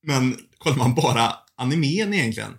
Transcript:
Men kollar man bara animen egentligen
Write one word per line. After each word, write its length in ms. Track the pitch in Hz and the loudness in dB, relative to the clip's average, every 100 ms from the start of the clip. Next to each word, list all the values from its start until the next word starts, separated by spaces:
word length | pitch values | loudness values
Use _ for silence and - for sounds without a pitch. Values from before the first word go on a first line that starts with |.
Men 340 | - 139 127 - - _ | 0 0 0 -2 -12 _
kollar 200 | 165 135 | -2 2
man 180 | 123 127 | 2 2
bara 380 | 160 113 120 - _ - | 2 2 0 0 _ -8
animen 560 | 123 156 143 175 214 | -4 -2 0 -2 -2
egentligen 380 | 202 117 107 107 | -2 -2 -4 -10